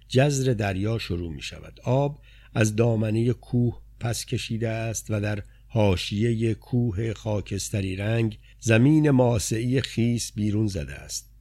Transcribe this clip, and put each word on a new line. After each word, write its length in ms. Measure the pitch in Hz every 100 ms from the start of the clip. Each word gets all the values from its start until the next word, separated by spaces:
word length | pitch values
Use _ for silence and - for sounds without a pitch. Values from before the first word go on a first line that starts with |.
| -
جزر 460 | 123 147 135 127
دریا 440 | 107 101 92 104 113
شروع 340 | - 87 85
می‌شود. 460 | 71 - 78 - -
آب 380 | 120 131 143 147 - - -
از 220 | 123 107 107
دامنهٔ 580 | 117 113 110 110 120
کوه 480 | 117 - 123 120 - - -
پس 260 | 117 113 -
کشیده 440 | 117 - 110 113
است 360 | 113 113 104 -
و 120 | 107
در 220 | 104 104 - - -
حاشیهٔ 880 | 113 101 87 - 101 117 113 113
کوه 600 | 104 - 123 120 92 113
خاکستری 840 | 101 110 104 - 98 - 104 95 92
رنگ 440 | 104 117 113 - - -
زمین 520 | 113 113 135 156 151
ماسه‌ای 680 | 131 123 117 - 113 123 131
خیس 500 | - - 117 117 -
بیرون 360 | - 104 104 107
زده 280 | 90 69 69
است. 340 | - - - -